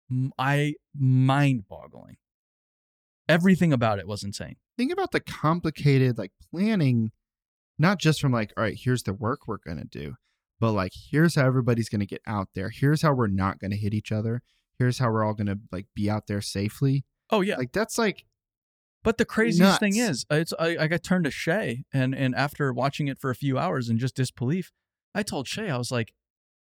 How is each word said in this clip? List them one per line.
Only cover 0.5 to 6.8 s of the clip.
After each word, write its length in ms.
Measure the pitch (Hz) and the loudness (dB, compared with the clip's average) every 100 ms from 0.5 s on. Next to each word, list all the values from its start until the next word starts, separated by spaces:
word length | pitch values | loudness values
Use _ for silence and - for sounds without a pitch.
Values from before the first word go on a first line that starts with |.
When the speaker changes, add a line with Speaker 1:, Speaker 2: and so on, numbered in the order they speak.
| 143 147 151 _ 147 | 2 0 -4 _ 0
Speaker 1:
mind-boggling. 1200 | 131 127 131 135 143 123 95 80 71 67 50 - _ _ _ _ _ _ _ _ _ _ - | 4 4 4 4 4 2 -4 -16 -18 -20 -20 -20 _ _ _ _ _ _ _ _ _ _ 2
Everything 440 | 165 190 180 175 | 4 6 4 4
about 260 | 131 113 101 | 4 2 0
it 80 | 87 | -4
was 180 | 104 | -8
insane. 320 | 101 - 76 - _ - | -8 -10 -12 -16 _ -4
Speaker 2:
Think 160 | 262 | -2
about 200 | 359 359 | -2 -2
the 80 | 143 | -2
complicated, 1000 | - - 151 175 165 - 143 131 127 113 | -4 -2 0 0 -2 0 2 4 2 0
like, 140 | 95 _ - | -8 _ -10
planning, 640 | 160 214 214 | -2 0 2